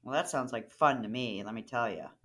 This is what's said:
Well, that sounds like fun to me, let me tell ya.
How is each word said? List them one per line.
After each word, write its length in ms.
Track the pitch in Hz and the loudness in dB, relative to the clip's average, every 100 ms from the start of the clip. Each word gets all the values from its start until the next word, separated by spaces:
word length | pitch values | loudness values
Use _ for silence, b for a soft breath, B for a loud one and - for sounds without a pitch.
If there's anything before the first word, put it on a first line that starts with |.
Well, 120 | 120 | 0
that 160 | 143 170 | 0 0
sounds 200 | 143 127 | -2 -2
like 200 | 113 - | -4 -8
fun 320 | - 151 131 | 4 4 4
to 60 | 107 | -2
me, 340 | 120 123 101 | -2 -2 -4
let 80 | 101 | -6
me 80 | 113 | -8
tell 280 | 110 120 117 | -4 0 0
ya. 180 | 85 76 - | -2 -8 -16